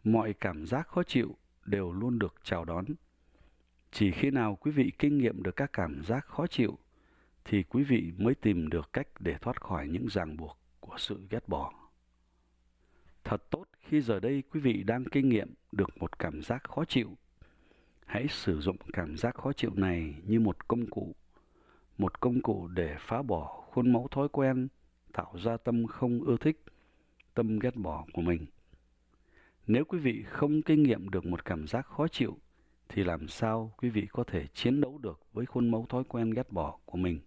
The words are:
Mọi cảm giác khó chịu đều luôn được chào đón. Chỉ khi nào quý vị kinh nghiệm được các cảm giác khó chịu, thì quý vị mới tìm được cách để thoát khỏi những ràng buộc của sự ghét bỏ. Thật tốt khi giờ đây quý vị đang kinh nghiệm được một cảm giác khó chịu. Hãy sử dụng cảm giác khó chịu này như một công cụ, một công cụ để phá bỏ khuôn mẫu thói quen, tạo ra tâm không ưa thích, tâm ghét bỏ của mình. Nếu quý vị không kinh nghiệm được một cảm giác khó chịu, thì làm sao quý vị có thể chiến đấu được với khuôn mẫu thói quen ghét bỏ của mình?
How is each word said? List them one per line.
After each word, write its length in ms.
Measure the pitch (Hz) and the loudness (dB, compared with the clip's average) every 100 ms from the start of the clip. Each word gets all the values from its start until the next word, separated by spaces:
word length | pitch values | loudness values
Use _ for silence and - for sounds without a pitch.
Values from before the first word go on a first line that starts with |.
Mọi 280 | 110 110 107 | 4 4 2
cảm 340 | 101 101 78 78 | -2 -4 -4 -4
giác 220 | 127 165 | -4 -2
khó 140 | 180 | -2
chịu 340 | 175 131 - - _ _ | 0 0 0 -6 _ _
đều 280 | - 101 92 | -2 -2 0
luôn 260 | 90 120 120 | -2 -2 0
được 160 | 98 - | -2 -4
chào 220 | - 90 | -4 -2
đón. 200 | 82 85 101 160 _ _ _ _ - _ _ _ _ | -2 -4 -4 -8 _ _ _ _ -20 _ _ _ _
Chỉ 200 | - 104 | 2 2
khi 200 | 87 139 | 4 2
nào 260 | 135 110 98 | 2 0 -2
quý 100 | 147 | 0
vị 220 | 147 123 - | 2 2 2
kinh 200 | 147 147 | 2 4
nghiệm 240 | 117 - | 2 0
được 140 | 90 - | -4 -2
các 140 | 139 | -4
cảm 320 | - 82 71 | -2 -2 -4
giác 220 | 78 127 - | -2 -2 -2
khó 200 | - 175 | -4 -2
chịu, 320 | - 117 - _ _ _ _ _ _ | 0 0 -2 _ _ _ _ _ _
thì 180 | - 104 | 0 0
quý 200 | 87 123 | 2 0
vị 300 | 139 117 85 87 | 4 4 2 0
mới 160 | 107 | 2
tìm 340 | 139 110 90 78 | 4 2 2 2
được 240 | 85 76 | -2 -2
cách 160 | - - - | -4 -6 -4
để 140 | 90 76 | -4 -2
thoát 200 | 113 127 | -4 -6
khỏi 280 | - 85 73 | -4 -6 -2
những 180 | 87 123 | -4 -2
ràng 280 | 98 80 76 | -2 -4 -8
buộc 220 | 78 - _ _ | -12 -14 _ _
của 140 | - - | -16 -10
sự 280 | - 101 95 | -8 -8 -6
ghét 180 | 110 - | -8 -2
bỏ. 240 | 80 - - - _ _ _ _ _ _ _ _ _ _ _ - - | -4 -4 -10 -20 _ _ _ _ _ _ _ _ _ _ _ -20 -14
Thật 260 | - 107 - | -4 -4 -2
tốt 140 | 156 190 _ | -8 -8 _
khi 200 | - 151 | 0 0
giờ 200 | 120 101 | 2 0
đây 220 | 113 139 - | 0 -2 -2
quý 80 | 156 | 0
vị 220 | 135 101 | 2 2
đang 220 | 98 120 | 0 -2
kinh 240 | 127 143 135 | 0 4 6
nghiệm 260 | 110 - - _ | 4 2 -12 _
được 260 | 101 95 - | 0 0 0
một 200 | - - | -8 -4
cảm 240 | 82 76 | -4 -4
giác 220 | 78 120 | -4 -4
khó 200 | - - | -4 -4
chịu. 320 | 165 131 107 95 _ _ - _ _ _ _ _ - | 0 0 -2 -10 _ _ -20 _ _ _ _ _ -6
Hãy 220 | 101 - | -4 -2
sử 320 | - - 78 | -2 -2 0
dụng 160 | 80 - - | 0 -4 -6
cảm 240 | - 80 78 | -6 -6 -2
giác 180 | 117 | -2
khó 180 | - 131 | -2 -4
chịu 180 | 143 113 | -2 -2
này 400 | 95 95 87 80 73 95 | 2 2 0 -4 -8 2
như 140 | 113 | 4
một 280 | 110 - - | 4 2 -2
công 180 | 80 - | -2 -2
cụ, 280 | - - - _ _ _ _ _ _ _ - | -6 -8 -12 _ _ _ _ _ _ _ -2
một 220 | 98 - | -2 2
công 220 | 127 123 | 2 2
cụ 260 | - 101 87 | 2 -2 -2
để 280 | 92 82 76 | -2 -2 -4
phá 240 | - 120 | -4 -4
bỏ 420 | 139 87 73 - - | 0 -2 -2 -12 -4
khuôn 220 | - 123 | 2 6
mẫu 160 | 120 131 | 4 2
thói 180 | 135 143 | -2 0
quen, 400 | 143 135 131 135 _ _ _ _ | 2 2 2 -2 _ _ _ _
tạo 220 | - 85 87 | -8 -8 -4
ra 180 | 107 117 | -4 -2
tâm 300 | - 117 113 | -2 -2 -2
không 340 | - 123 120 | -2 -2 0
ưa 160 | 143 117 | 0 2
thích, 280 | 151 160 - _ _ _ _ _ _ | 0 -2 -10 _ _ _ _ _ _
tâm 240 | - 113 107 | -4 -2 0
ghét 180 | 101 110 | -2 -4
bỏ 280 | 87 73 71 | -6 -6 -6
của 100 | - | -2
mình. 240 | 85 85 76 - _ - _ _ _ _ _ _ _ _ - | 0 0 -2 -18 _ -20 _ _ _ _ _ _ _ _ 2
Nếu 180 | 113 | 2
quý 140 | 156 180 | 2 0
vị 260 | 139 110 110 | 0 0 -6
không 340 | - 147 151 | 0 2 2
kinh 200 | 151 156 | 6 8
nghiệm 280 | 143 110 95 | 8 6 0
được 160 | 95 85 | -2 -2
một 180 | 87 | -4
cảm 220 | - 85 78 | -2 -4 -2
giác 200 | 120 - | -4 -4
khó 220 | - 160 | -2 -2
chịu, 300 | - 117 - - _ _ _ _ | 0 -2 -4 -20 _ _ _ _
thì 160 | - | 0
làm 240 | 90 80 76 | 0 0 -6
sao 460 | - 113 113 110 - | -2 0 0 -4 -4
quý 120 | 123 | -2
vị 160 | 107 - | 0 -2
có 120 | - | -4
thể 220 | 123 87 69 | -2 -4 -4
chiến 340 | - 120 139 | -2 2 2
đấu 180 | 135 147 | 0 -2
được 220 | 110 76 _ | -10 -10 _
với 140 | 107 123 | -8 -4
khuôn 240 | 123 120 | 2 2
mẫu 160 | 113 117 | 2 0
thói 160 | 127 | -4
quen 260 | 131 120 113 | -2 -2 0
ghét 220 | 110 127 | 0 -2
bỏ 260 | 95 76 - | -2 -4 -6
của 140 | - 90 | -8 -2
mình? 220 | 90 80 | 0 -2